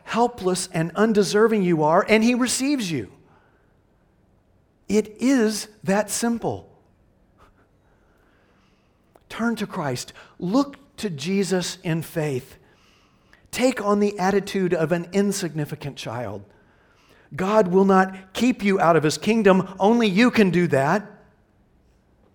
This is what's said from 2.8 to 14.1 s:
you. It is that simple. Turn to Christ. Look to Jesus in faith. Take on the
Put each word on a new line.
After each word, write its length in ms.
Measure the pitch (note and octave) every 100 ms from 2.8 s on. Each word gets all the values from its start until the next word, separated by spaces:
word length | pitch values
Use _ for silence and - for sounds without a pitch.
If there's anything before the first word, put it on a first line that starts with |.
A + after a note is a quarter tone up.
| G3
you. 200 | D3+ G2 - _ _ _ _ _ _ _ _ _ _ _ _ _ _ _ _ -
It 280 | G3+ G#3 -
is 480 | A#3+ C#4 A3 G#3+ - -
that 260 | - G3 G#3
simple. 580 | - A#3 A#3 F3 G2+ - _ _ _ _ _ _ _ _ _ _ _ _ _ _ _ _ _ _ _ _ _ _ _ _ _ -
Turn 260 | - A#3 A3
to 100 | G3+
Christ. 460 | - D3 B2 - - - -
Look 580 | F3 A3+ - - _ -
to 140 | G#3+
Jesus 680 | D3+ D3+ G3 F#3+ F#3 F3 -
in 180 | F3 E3
faith. 560 | D#3 E3 D3+ C3 - - _ _ _ _ _ _ _ _ _
Take 340 | - B3+ B3 G3+
on 140 | G#3
the 180 | G#3